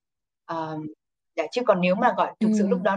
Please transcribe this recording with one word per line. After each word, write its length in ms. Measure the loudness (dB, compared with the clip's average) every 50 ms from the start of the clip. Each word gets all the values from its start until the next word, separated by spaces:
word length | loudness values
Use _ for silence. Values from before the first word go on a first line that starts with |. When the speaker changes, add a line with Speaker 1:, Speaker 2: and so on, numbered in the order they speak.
| _ _ _ _ _ _ _ _ _
Speaker 1:
Ờm, 400 | -10 -8 -8 -8 -8 -8 -10 -10 -12 -14 -18 _ _ _ _ _ _ _
dạ, 80 | -8 -8 -4 -4
chứ 100 | 0 2
còn 140 | 2 2 4
nếu 140 | 2 2 2
mà 200 | 2 2 2 2 0
gọi, 140 | -2 -2 -2 0
thực 100 | 0 2 2
sự 140 | 2 2 2
lúc 140 | 0 0 0
Speaker 2:
Ừm. 20 |
Speaker 1:
đó 120 | -2 -2